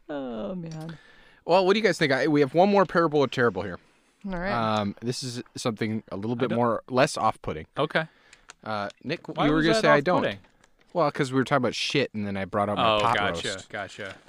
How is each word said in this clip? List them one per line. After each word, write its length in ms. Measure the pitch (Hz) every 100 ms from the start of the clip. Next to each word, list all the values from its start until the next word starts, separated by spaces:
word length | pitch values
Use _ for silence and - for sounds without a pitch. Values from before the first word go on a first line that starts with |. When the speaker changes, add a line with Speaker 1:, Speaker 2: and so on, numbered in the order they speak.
| -
Speaker 1:
Oh, 460 | 285 262 226 208
man. 420 | 185 165 160 160 156 - - - _
Speaker 2:
Well, 200 | - 175 185
what 80 |
do 40 | 214
you 60 |
guys 140 | 214 165
think? 120 | 151
I, 140 | 131 151
we 120 | 147
have 140 | 135
one 160 | 160 202
more 160 | 202 185
parable 360 | 180 165 147
of 80 | 131
terrible 320 | - 120 92
here. 160 | 98 127 _ _ _ _ 196
Speaker 1:
All 120 | 180
right. 140 | 185 120 110 110
Speaker 2:
Um, 160 | 101 -
this 220 | 117 127
is 200 | 131 120 - -
something 460 | 127 107 110 110 -
a 60 | 92
little 200 | 107 120
Speaker 3:
I 40 |
Speaker 2:
bit 80 | 123
Speaker 3:
don't 80 | 113
Speaker 2:
more, 260 | 120 107 -
less 280 | 127 151 -
off-putting. 500 | 107 - - 78 80 -
Speaker 3:
Okay. 280 | 147 165 160 _ _ - _ -
Speaker 2:
Uh, 240 | - 107 101 -
Nick, 240 | 123 165 -
Speaker 3:
Why 160 | -
Speaker 2:
you 60 | 147
were 80 | 156
Speaker 3:
was 80 | 156
Speaker 2:
gonna 80 |
Speaker 3:
that 60 | -
Speaker 2:
say 60 | 160
I 100 | 147
don't. 180 | 143 180
Speaker 3:
off-putting? 140 | - 101 - _ _ _ _
Speaker 2:
Well, 160 | 180 147
'cause 220 | - 135
we 40 | 131
were 40 |
talking 120 | 123 143
about 180 | 120
shit, 400 | 82 - 147 120
and 100 | 107
then 120 | 101 98
I 80 |
brought 240 | 95 104 101
up 80 | 104
my 180 | 117 107
Speaker 3:
Oh, 20 |
Speaker 2:
pot 160 | 113 117
Speaker 3:
gotcha, 320 | 101 85 113
Speaker 2:
roast. 200 | 95 -
Speaker 3:
gotcha. 460 | 110 92 - 98 -